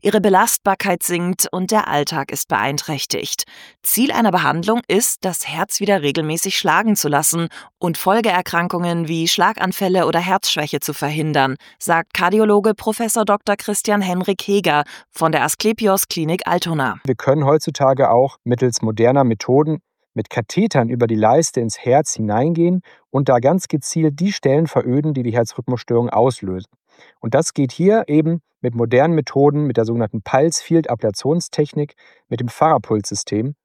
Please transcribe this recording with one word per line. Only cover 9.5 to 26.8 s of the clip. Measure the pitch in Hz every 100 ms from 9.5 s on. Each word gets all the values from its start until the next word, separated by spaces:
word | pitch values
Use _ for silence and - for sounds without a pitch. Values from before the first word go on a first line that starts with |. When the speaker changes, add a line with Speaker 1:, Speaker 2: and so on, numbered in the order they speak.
| 220 185 - 190 185
Speaker 1:
oder | 160 165
Herzschwäche | 175 196 - - 147 147
zu | -
verhindern, | 143 143 151 156 143 135 127 - _
sagt | - 165 160
Kardiologe | - 180 214 214 202 214
Professor | 208 220 214 226 233
Doktor | 214 202 -
Christian | 202 - 202 - 208
Henrik | 185 180 185 190
Heger | - 202 180 147 147 - _
von | - 160
der | 156
Asklepios | 131 - 214 226 214 196 -
Klinik | - 156 180
Altona. | - 175 170 160 127 95
Speaker 2:
Wir | 131
können | 123 - 151
heutzutage | 139 151 - 143 135 135 123
auch | 117 131 -
mittels | 120 120 127 -
moderner | 110 110 117 139
Methoden | 127 110 - 131 156 156 _ _ _
mit | - -
Kathetern | 127 113 - 214 139 117
über | 123
die | 117
Leiste | 110 107 139 160 131
ins | 117 -
Herz | 123 135 156
hineingehen | - 110 107 147 170 170 185 _ - _
und | 135 139
da | 120
ganz | 131 185 -
gezielt | 151 - 165 156 143
die | 190
Stellen | - 135 143
veröden, | 165 - 120 135 151
die | 135
die | 120
Herzrhythmusstörung | 117 117 - 120 123 - 117 120
auslösen. | 104 127 - 98 92 95 _